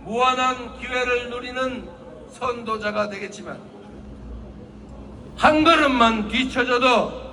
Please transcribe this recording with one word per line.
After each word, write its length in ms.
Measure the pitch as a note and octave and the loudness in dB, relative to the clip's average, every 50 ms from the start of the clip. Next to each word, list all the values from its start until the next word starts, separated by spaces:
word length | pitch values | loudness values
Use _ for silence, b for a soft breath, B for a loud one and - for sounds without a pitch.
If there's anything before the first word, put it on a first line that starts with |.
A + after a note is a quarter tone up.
| - | -8
무한한 720 | F3+ G#3+ A#3+ B3+ B3+ B3+ B3+ B3+ B3+ B3+ B3+ B3 A3+ - - | -4 0 2 4 4 4 4 2 0 0 -2 -8 -12 -12 -10
기회를 520 | - B3+ B3+ B3+ B3 B3 B3 A#3+ B3 B3 | -8 -4 -2 -2 2 2 0 0 0 -4
누리는 580 | A#3+ B3 B3 B3+ B3+ B3+ C4 C4 B3+ G#3+ - - - - - - - - - - | -8 -8 -8 -6 -4 -2 -2 -2 -2 -6 -10 -12 -16 -16 -18 -18 -18 -18 -18 -20
선도자가 760 | - - B3 B3 A#3+ A#3+ A3+ G#3+ A3 G#3+ G#3+ G#3 G#3 G#3+ G#3 G3+ | -10 -4 -2 -2 -2 -2 -4 -4 -4 -2 -2 -2 0 0 -2 -2
되겠지만, 500 | G3 G3 G3+ F#3 - - F3 D#3+ - - - - - - - - - - - - - - - - - - - - - - - - - - - - - - - - - - - - - | -4 -8 -8 -10 -10 -12 -12 -12 -12 -12 -14 -18 -18 -18 -18 -18 -16 -16 -16 -16 -16 -16 -14 -12 -12 -12 -12 -14 -16 -16 -18 -18 -18 -18 -18 -16 -16 -16 -16 -16 -16 -16 -16 -16 -4
한 280 | - - D#4 D#4 D#4 D4+ | 4 4 6 6 8 8
걸음만 640 | D#4+ E4 D#4 D4+ C#4 C4 B3+ - A#3 A3+ A3 G3+ - | 8 8 8 6 4 6 6 6 6 6 2 -2 -2
뒤처져도 960 | - C4 C4 B3+ - C4 A#3+ B3 B3 A#3+ B3+ B3+ A#3+ G#3 - - - - - - | 0 -2 -2 0 0 0 2 2 2 4 6 6 6 6 4 0 -4 -10 -12 -12